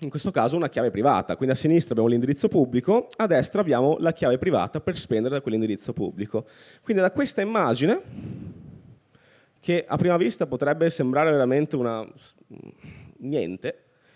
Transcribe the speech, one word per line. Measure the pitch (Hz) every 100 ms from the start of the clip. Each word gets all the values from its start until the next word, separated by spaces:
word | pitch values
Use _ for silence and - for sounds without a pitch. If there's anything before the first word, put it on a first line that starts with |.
in | 147
questo | 147 196
caso, | 139 117 165
una | 151
chiave | - 120
privata. | 101 127 95 - 87
Quindi | 131
a | 127
sinistra | 156 165 -
abbiamo | 113 117
l'indirizzo | 120 127 147 -
pubblico, | 175 123 123 147 226 -
a | - 214
destra | 147 - 208
abbiamo | 175 120 135 160
la | 165
chiave | 165 143 127
privata | 185 127 90 156
per | - 90
spendere | - 110 120 139
da |
quell'indirizzo | 131 110 110 98 -
pubblico. | 113 95 - 104 107 - - - -
Quindi | - 202
da | 185
questa | 190 285 -
immagine, | 196 220 147 117 156 330 - - - - - - - - - - _ _ _ _ _ _
che | - 170 -
a | 147
prima | 175 170
vista | 202 - 151
potrebbe | 127 139 156 165
sembrare | 160 127 135 160
veramente | 147 127 135 151 143
una... | 120 113 110 - - _ - - - - - - - -
niente, | 135 147 87 92 135 - _ _ _